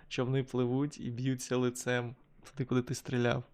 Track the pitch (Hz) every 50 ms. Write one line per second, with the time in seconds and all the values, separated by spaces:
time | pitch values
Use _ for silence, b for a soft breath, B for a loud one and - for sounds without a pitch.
0 | B B - 135 127 127 131 135 127 - - 123 127 120 127 135 143 147 - -
1 | - 123 117 120 127 135 131 127 - - 123 127 127 123 123 - - 123 123 123
2 | 120 120 127 - - _ - - - - - - 127 - 127 127 123 - 131 -
3 | - - 127 123 120 120 127 131 - -